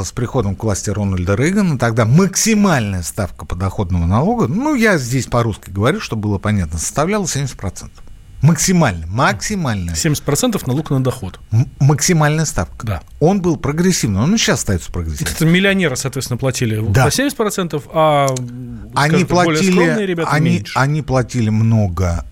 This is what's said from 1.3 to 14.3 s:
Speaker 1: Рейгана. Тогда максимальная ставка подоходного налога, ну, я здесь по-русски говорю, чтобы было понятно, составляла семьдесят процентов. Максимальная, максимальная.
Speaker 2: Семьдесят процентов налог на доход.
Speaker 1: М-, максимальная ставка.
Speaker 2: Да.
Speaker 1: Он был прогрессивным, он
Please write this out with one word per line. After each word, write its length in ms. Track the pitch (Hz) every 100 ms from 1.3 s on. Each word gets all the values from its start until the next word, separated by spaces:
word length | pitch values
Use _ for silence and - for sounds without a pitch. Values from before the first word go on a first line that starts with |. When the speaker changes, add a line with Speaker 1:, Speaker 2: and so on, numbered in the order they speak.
Speaker 1:
Рейгана. 440 | 101 147 202 190 135
Тогда 260 | 117 113
максимальная 1000 | 110 151 190 190 220 214 202 147 104 92
ставка 420 | 87 - 98 - 80
подоходного 600 | 87 95 - 92 90 85
налога, 420 | 107 170 233 135
ну, 260 | 175 302
я 240 | 285 220 175
здесь 280 | 120 131 110
по-русски 440 | 120 117 98 -
говорю, 300 | 90 113 208
чтобы 220 | - 110 104
было 100 | 98
понятно, 400 | 104 104 82 82
составляла 480 | - - 160 214 180
семьдесят 280 | 135 139 -
процентов. 440 | 98 - - - - - - -
Максимальная, 640 | 143 170 - 185 143 87 80
максимальная. 880 | 107 165 208 - 208 143 104 87
Speaker 2:
Семьдесят 300 | 82 165 143
процентов 420 | - 143 254 - -
налог 220 | 131 151
на 140 | 135
доход. 340 | 127 - 90 - -
Speaker 1:
М-, 160 | 110 - -
максимальная 680 | 139 151 - 165 147 156 156
ставка. 400 | - 92 - 107
Speaker 2:
Да. 160 | 90 - -
Speaker 1:
Он 200 | 156 202
был 140 | 175 151
прогрессивным, 640 | 127 151 185 170 120 95
он 100 | 127